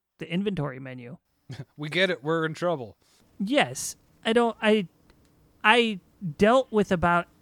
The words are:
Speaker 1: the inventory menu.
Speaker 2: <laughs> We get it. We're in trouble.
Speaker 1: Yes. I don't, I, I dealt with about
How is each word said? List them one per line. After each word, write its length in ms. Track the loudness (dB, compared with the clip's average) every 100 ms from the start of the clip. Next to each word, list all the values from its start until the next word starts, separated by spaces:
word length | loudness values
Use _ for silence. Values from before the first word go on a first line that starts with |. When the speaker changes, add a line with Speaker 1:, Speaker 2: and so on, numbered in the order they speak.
| _ -18
Speaker 1:
the 120 | -6
inventory 500 | -4 -2 -4 -6 -8
menu. 380 | -14 -16 -16 -20 _ _ -20
Speaker 2:
<laughs> 280 | -16 -16 -12
We 120 | -6
get 200 | 0 0
it. 140 | 0
We're 220 | -2 -2 -2
in 80 |
trouble. 440 | -2 -4 -4 -8 -16 _ _ _ -8
Speaker 1:
Yes. 560 | 0 2 0 -2 -10 -12 _ _ 0
I 80 |
don't, 220 | 2 2 0
I, 260 | 2 2 0 _ _ _ _ _ _ _
I 360 | 4 6 4 -2 _ -12 -8 0
dealt 340 | 4 4 0
with 200 | -2 0
about 360 | 0 0 0 -2 _